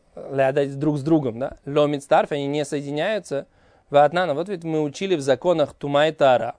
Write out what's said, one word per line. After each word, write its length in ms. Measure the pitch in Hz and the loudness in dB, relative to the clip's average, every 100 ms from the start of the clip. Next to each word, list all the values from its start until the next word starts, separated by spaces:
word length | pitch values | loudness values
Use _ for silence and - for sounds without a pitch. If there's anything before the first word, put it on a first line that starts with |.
| _ - | _ -18
лехадады 580 | - 135 135 143 139 139 | -8 0 0 2 -2 -2
друг 200 | 151 147 | -2 -2
с 60 | |
другом, 360 | 135 160 131 113 | 2 0 0 -6
да? 200 | 135 - - | -8 -10 -4
«Ломит 360 | 147 147 147 | 0 0 0
старф», 300 | - 160 - | 0 2 2
они 140 | 147 139 | -2 -4
не 180 | 147 | -4
соединяются, 840 | 143 147 143 147 180 214 - 139 - _ _ _ - | -4 -6 -6 -4 -4 -4 -6 -8 -8 _ _ _ 0
ватнана, 420 | 143 147 170 180 | 4 4 4 0
вот 160 | 139 190 | -2 -4
ведь 160 | 185 | -6
мы 160 | 165 156 | -4 -2
учили 360 | 151 - 190 170 | -2 -4 -4 -2
в 40 | |
законах 540 | 139 127 180 165 139 | 0 0 2 0 0
тума 340 | - 143 143 156 | -4 -2 2 2
и 40 | |
тара. 440 | 151 139 123 117 | 4 4 4 0